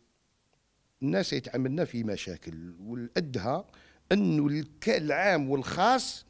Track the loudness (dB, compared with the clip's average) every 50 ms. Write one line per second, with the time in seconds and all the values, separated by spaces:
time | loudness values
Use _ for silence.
0 | _ _ _ _ _ _ _ _ _ _ _ _ _ _ _ _ _ _ _ _
1 | -2 0 0 0 0 0 -2 -4 -4 -4 -2 -2 -2 0 0 0 -2 -2 -2 -2
2 | -2 -2 -4 -4 -6 -8 -10 -10 -10 -12 -12 -12 -12 -14 -14 -14 -12 -10 -8 -8
3 | -8 -6 -4 -4 -4 -2 -4 -4 -2 -2 -2 -2 -4 -8 -16 -20 -20 -20 -20 _
4 | _ 0 2 4 4 4 4 4 4 2 2 0 -4 -6 -10 -4 0 2 2 2
5 | 2 0 0 2 4 4 4 2 2 2 0 0 -2 -2 0 2 4 4 4 4
6 | 2 -2 -8 -10 -14